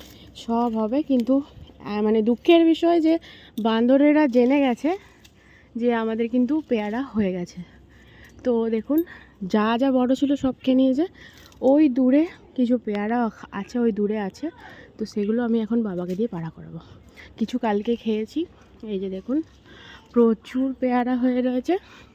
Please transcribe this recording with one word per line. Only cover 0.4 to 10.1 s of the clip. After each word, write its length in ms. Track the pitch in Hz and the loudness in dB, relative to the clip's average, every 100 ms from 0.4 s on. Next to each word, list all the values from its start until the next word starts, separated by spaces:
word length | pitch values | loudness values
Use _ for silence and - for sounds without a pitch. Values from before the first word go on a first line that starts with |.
| - 233 240 | -6 -2 -2
হবে, 280 | 220 214 269 | -2 -2 -2
কিন্তু, 400 | - 254 226 269 277 - - - | 0 0 2 0 -2 -16 -20 -18
আহ, 200 | - 208 | -8 -2
মানে, 200 | 214 220 | 0 2
দুঃখের 420 | 220 240 - 339 | 2 0 4 6
বিষয় 360 | 330 320 339 339 | 6 4 2 2
যে 180 | 311 330 - - - - | 2 0 -2 -20 -16 -4
বান্দরেরা 640 | 220 226 240 269 294 302 294 | -2 0 4 4 6 4 4
জেনে 340 | 240 240 285 | 4 4 4
গেছে 360 | 277 233 294 392 - - - _ - - _ 233 | 2 0 -2 -4 -8 -20 -20 _ -20 -20 _ -4
যে 180 | 240 | 0
আমাদের 340 | 233 220 220 233 | 0 -2 -2 -2
কিন্তু 260 | 247 247 311 - | 0 0 -2 -2
পেয়ারা 340 | 226 208 226 | -4 -2 -6
হয়ে 300 | 269 208 196 | -6 -2 -2
গেছে। 280 | 180 175 - 175 - - - - - - - | -2 -8 -12 -18 -20 -20 -20 -20 -20 -20 -8
তো 240 | 254 233 226 | -2 0 0
দেখুন, 280 | 220 214 302 339 - - - | -2 -2 -2 -2 -10 -20 -12
যা 360 | 185 214 214 233 | -2 0 0 0
যা 140 | 277 | 2
বড় 220 | 254 247 | 2 2